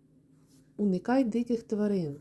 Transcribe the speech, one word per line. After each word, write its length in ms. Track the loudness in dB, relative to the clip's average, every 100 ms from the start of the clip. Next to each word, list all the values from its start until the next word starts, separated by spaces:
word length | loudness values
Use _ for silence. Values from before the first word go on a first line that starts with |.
| _ _ _ _ _ -20 _ -2
Уникай 480 | 0 0 2 2
диких 380 | 2 0 -2 -4
тварин. 540 | -2 -2 0 0 -2 -6